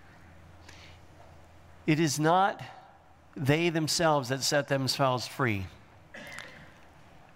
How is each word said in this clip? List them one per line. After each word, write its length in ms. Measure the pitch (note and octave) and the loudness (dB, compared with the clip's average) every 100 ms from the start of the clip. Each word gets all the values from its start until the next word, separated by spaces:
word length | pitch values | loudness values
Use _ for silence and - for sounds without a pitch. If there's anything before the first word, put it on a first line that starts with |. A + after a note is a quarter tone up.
| - - - - - - - - - - - - - - - - - - - | -20 -20 -20 -20 -20 -20 -20 -20 -20 -20 -20 -20 -20 -20 -20 -20 -20 -6 0
It 120 | D3+ | 2
is 220 | D#3+ C3 | 2 2
not 420 | D#3 F3+ G3+ A3 B2+ - - - - - - - | 2 4 2 -2 -12 -18 -20 -20 -20 -20 -16 -4
they 320 | C#3 D3+ F3 | 0 2 2
themselves 600 | D#3+ D3+ - D#3+ D3 A#2+ | 0 0 2 2 2 0
that 140 | C3+ | -2
set 260 | - D3 - | 0 0 0
themselves 580 | C#3 C3 - C3+ B2+ - | -2 0 0 0 0 -4
free. 400 | - B2+ G2 F#2+ - - - - - - - - - - - - - - - - | -2 -2 -2 -6 -14 -20 -20 -20 -18 -16 -16 -16 -20 -20 -20 -20 -20 -20 -20 -20